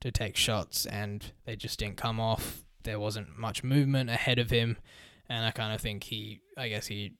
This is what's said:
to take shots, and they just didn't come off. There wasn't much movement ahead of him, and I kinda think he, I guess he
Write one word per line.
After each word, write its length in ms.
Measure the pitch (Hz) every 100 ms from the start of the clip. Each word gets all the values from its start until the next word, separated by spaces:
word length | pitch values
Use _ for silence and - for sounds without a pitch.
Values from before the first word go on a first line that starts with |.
to 100 | 123
take 260 | - 107 -
shots, 500 | - 107 85 - -
and 460 | 104 104 104 - -
they 100 | - -
just 220 | - -
didn't 180 | 107 92
come 220 | 117 113
off. 460 | 113 110 - - - -
There 160 | - 107
wasn't 400 | 104 107 98 -
much 240 | 113 110
movement 480 | 131 139 139 135 123
ahead 280 | 117 - 123
of 120 | 117
him, 260 | 123 117 117 - - - - -
and 160 | 120
I 60 | 113
kinda 260 | 117 110 110
think 260 | 117 101
he, 360 | - 110 104 101 _ -
I 120 | 120
guess 180 | 104 -
he 280 | 104 104